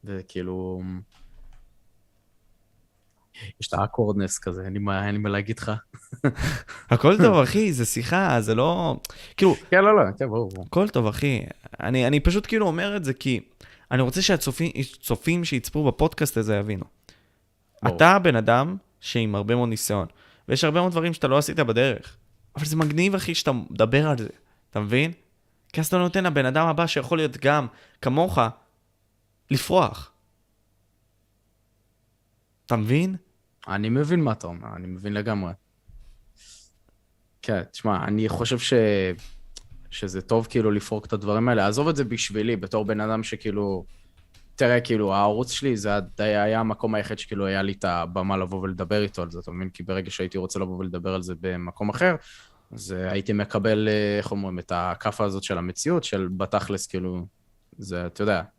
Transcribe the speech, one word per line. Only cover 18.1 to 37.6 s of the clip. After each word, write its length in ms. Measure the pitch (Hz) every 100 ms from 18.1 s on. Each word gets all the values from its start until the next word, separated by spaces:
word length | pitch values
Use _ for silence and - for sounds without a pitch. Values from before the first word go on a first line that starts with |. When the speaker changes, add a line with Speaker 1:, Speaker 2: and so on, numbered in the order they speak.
| 202
Speaker 2:
בן 180 | 180 120
אדם 400 | 113 117 147 190 _ _
שעם 340 | - 120 110
הרבה 200 | 101 101
מאוד 140 | 120 120
ניסיון, 380 | 110 - 104 82 _ _ _ -
ויש 160 | 131
הרבה 160 | 160 160
מאוד 120 | 180
דברים 220 | 170 165
שאתה 140 | 165 139
לא 100 | 135
עשית 180 | 143 -
בדרך, 560 | 131 113 135 110 - - _ _ _ -
אבל 80 |
זה 120 | 151 156
מגניב, 380 | 151 151 185
אחי, 200 | 196 185
שאתה 180 | 165 -
מדבר 560 | 127 87 101 110 135 156
על 100 | 131
זה, 100 | 107 - _ _ _
אתה 100 | 107
מבין? 320 | 104 123 160 170 _ _ _ _ _
כי 80 | -
אז 60 | 160
אתה 120 | 180
נותן 260 | 180 196
לבן 220 | 185 151 127
אדם 200 | 139 165
הבא 200 | 156 170
שיכול 320 | 151 131 165
להיות 180 | 151 123
גם 300 | 135 147 123 - - _
כמוך, 360 | 131 135 175 - 113 110 _ _ _ _ _ _ _ _ _
לפרוח. 600 | 135 - 180 139 - 76 _ _ _ _ _ _ _ _ _ _ _ _ _ _ _ _ _ _ _ _ _ _ _ _ _ -
אתה 100 | 120
מבין? 400 | 107 139 185 185 _ _ _ _ -
Speaker 1:
אני 200 | 98 107
מבין 320 | 123 147 175
מה 120 | 143
אתה 140 | 110 85
אומר, 220 | 85 - 53
אני 100 | 90
מבין 260 | 92 101
לגמרי. 380 | 104 107 104 90 95 _ _ _ - - - _ _ - - _ _ _ _ _ _ _ _
כן, 200 | - 104